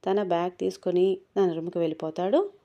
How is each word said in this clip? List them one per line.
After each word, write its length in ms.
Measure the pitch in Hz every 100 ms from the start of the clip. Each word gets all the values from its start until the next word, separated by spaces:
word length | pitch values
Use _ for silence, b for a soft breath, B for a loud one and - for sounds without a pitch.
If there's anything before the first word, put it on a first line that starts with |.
తన 200 | 190 196
బ్యాగ్ 320 | 196 170 180 180
తీసుకొని 500 | 190 185 185 180 185 190 _
తన 160 | 202 185
రూమ్కి 280 | 165 165 180
వెళ్ళిపోతాడు 720 | 165 160 160 156 180 277 403 -